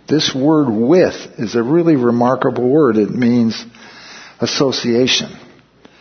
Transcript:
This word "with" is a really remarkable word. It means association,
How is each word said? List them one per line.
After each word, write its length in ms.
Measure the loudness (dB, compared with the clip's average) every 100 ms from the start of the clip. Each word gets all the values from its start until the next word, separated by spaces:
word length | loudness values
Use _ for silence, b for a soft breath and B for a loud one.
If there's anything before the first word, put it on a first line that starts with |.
| -4
This 280 | -2 -2 -2
word 340 | 0 2 0
"with" 720 | 0 2 2 2 -2 -14 -10
is 160 | -4 -2
a 80 |
really 320 | 0 0 2 2
remarkable 720 | 2 2 0 0 -2 -2 0
word. 280 | 2 2 2
It 120 | 0
means 560 | 0 0 2 0 -4 -12 B B B B B B B
association, 960 | -6 -2 -2 -2 -2 0 0 -2 -4 -14 -20 -20 _ _ B B